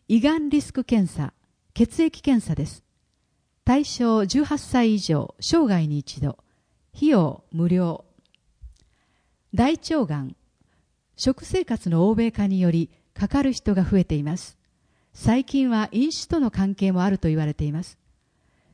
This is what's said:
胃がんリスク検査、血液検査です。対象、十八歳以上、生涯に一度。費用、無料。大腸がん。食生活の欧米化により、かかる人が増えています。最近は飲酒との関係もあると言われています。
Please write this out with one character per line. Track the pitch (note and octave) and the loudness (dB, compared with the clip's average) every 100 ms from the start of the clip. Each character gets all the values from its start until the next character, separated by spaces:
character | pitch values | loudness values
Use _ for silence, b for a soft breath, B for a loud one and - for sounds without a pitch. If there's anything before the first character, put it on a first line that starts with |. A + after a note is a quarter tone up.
| - | 0
胃 | A3+ | 2
が | C#4+ D#4+ | 4 2
ん | D4 | 0
リ | C#4+ | -2
ス | - | -2
ク | C4 | -6
検 | - A3+ F3+ | 0 0 0
査、 | - C#3 - _ _ _ | -2 -8 -10 _ _ _
血 | - A#3 - | -2 0 2
液 | D#4+ - | -2 0
検 | D4 A#3+ - | 0 0 0
査 | |
で | D3+ D3+ | -4 -6
す。 | - _ _ _ _ _ _ _ _ | -10 _ _ _ _ _ _ _ _
対 | - C4+ | 0 2
象、 | C#4+ - A#3 A3 | 0 -2 0 2
十 | G3 C4+ | 2 0
八 | D4 D4 | 0 -4
歳 | - B3 A3+ | -2 2 2
以 | G#3 | 2
上、 | - D3 - - | 0 -2 -2 -10
生 | - E4+ B3+ | 0 2 2
涯 | F3+ D3+ | 2 0
に | D3 | -4
一 | - C3 | -6 -6
度。 | C#3 - _ _ _ _ _ | -6 -6 _ _ _ _ _
費 | - D4 | -2 2
用、 | A3 D3+ - _ | 4 2 -2 _
無 | E3 E3+ | -4 0
料。 | F3+ E3+ - - _ _ _ _ _ - - _ _ _ _ _ _ _ | 0 0 -6 -14 _ _ _ _ _ -20 -20 _ _ _ _ _ _ _
大 | G3+ C4+ | 0 0
腸 | D#4+ - D#4 D#3 | 0 -2 -2 -2
が | D3 | -4
ん。 | C3 - _ _ _ _ _ _ _ - | -8 -14 _ _ _ _ _ _ _ -4
食 | C4 - | -2 -2
生 | - F#4+ | -4 -4
活 | - A3+ F3 | -2 -4 0
の | E3 G3 | 2 4
欧 | |
米 | A3 A3+ | 2 0
化 | G#3+ G3+ | 0 0
に | F#3+ | 2
よ | F3 | 2
り、 | E3 D#3+ _ _ | 2 -2 _ _
か | - G#3 | -6 -2
か | C#4 | 0
る | C4+ | 0
人 | - G#3+ | -2 -2
が | F#3+ | 0
増 | F3+ G3 | 2 2
え | |
て | F3 | 2
い | D3+ | -2
ま | D3 F3+ | -4 -6
す。 | - _ _ _ _ _ _ | -10 _ _ _ _ _ _
最 | - G#3+ B3 | -4 0 2
近 | C4 C#4 B3+ | 0 0 0
は | A3 - | 0 0
飲 | G#3+ D4+ | -2 -2
酒 | - - | -4 -4
と | E4 | -2
の | B3+ | 0
関 | - G3 | 0 -2
係 | F#3+ F#3+ | 0 0
も | F3+ | 2
あ | G3 | 0
る | G3 | 0
と | E3 | 0
言 | D#3 | 0
わ | D3+ | -2
れ | |
て | - | -2
い | D3 | -4
ま | D#3 | -6
す。 | - - _ _ _ _ _ _ _ | -10 -16 _ _ _ _ _ _ _